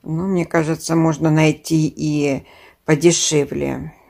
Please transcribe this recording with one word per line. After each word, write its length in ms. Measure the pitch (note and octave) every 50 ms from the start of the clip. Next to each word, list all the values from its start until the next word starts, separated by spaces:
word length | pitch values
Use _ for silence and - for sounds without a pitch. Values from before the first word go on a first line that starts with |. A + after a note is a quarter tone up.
| _
но 240 | - D#3 D#3+ F3+
мне 180 | F#3+ F#3+ F3 E3
кажется, 500 | D#3+ - E3+ D#3 D3+ E3 D#3+ - - E3
можно 360 | E3 E3 D#3+ D#3+ - D#3+ D#3+
найти 560 | D#3 D#3 D#3 D#3 D3+ - _ - D#3+ D#3+ D#3 D3+ -
и 500 | - - D3+ D3 D3 C#3+ C#3+ C3+ C3 - - - - - - _ _ _
подешевле. 1080 | - D#3 C#3+ D#3+ F3 E3+ - - - D#3 D3 C#3+ - - C#3+ C#3+ C#3 C3 C3 C#3+ D#3+ - _ _ _